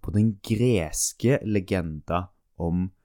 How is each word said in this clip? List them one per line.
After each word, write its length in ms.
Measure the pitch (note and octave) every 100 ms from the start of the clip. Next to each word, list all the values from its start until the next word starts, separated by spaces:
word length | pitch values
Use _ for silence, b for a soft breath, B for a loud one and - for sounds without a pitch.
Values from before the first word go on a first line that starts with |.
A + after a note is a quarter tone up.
på 60 | -
den 260 | G2+ A2 G2+
greske 1040 | - G#2+ B2 G#2 D#2 - - - A2+ C#3
legenda 880 | G#2+ G#2 F#2 F#2+ E2+ D2+ - F2 F#2 _ _ -
om 340 | E2+ F2 F#2 -